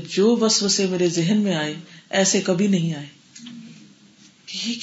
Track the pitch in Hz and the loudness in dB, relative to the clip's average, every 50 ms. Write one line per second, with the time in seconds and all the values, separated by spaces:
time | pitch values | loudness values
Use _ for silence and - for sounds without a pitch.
0 | 165 - - 180 190 220 240 220 220 214 220 - 202 202 190 - 196 185 185 180 | -2 -2 0 2 4 4 4 4 2 2 2 0 0 0 0 0 0 0 0 2
1 | 180 175 160 170 165 165 214 214 208 202 180 160 151 151 151 160 165 - - - | 0 0 2 0 0 2 2 2 2 0 0 -2 -2 -4 -6 -8 -12 -18 -20 -20
2 | - - - 190 196 190 - 202 185 - 190 170 208 208 190 175 165 165 160 147 | -12 -4 0 2 2 2 2 0 2 0 2 2 2 2 2 2 0 0 -4 -6
3 | 143 143 - - _ _ - - 233 240 240 233 226 - - - 208 - - _ | -10 -14 -18 -20 _ _ -20 -20 -20 -18 -18 -18 -18 -20 -20 -20 -20 -20 -20 _
4 | _ - _ _ - - _ _ _ - - 185 196 220 240 233 | _ -20 _ _ -20 -20 _ _ _ -14 -12 -8 -6 -6 -6 -6